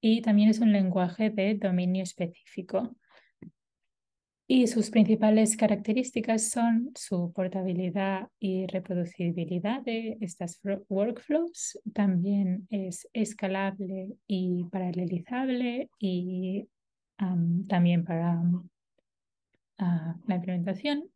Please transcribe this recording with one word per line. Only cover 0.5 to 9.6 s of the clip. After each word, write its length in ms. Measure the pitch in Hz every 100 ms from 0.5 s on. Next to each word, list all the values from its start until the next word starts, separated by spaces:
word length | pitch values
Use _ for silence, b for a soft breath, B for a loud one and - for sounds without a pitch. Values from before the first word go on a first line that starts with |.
| 220
un 120 | 226
lenguaje 580 | 202 190 180 180 175 214
de 260 | 214 196 214
dominio 480 | 202 180 180 185
específico. 920 | 185 - 170 170 _ - 185 190 240 - b b b b - _ _ _ _ _ _ _ _ _ _
Y 200 | 262 240
sus 220 | 240 208
principales 680 | 233 202 214 214 214 214 -
características 920 | 214 208 208 220 254 - 220 226 220
son 420 | - 233 226 254 -
su 380 | - 180 175
portabilidad 960 | 175 185 190 185 175 185 185 196 190 214 _
y 260 | 196 185 185
reproducibilidad 1120 | 185 185 180 175 - 175 170 160 180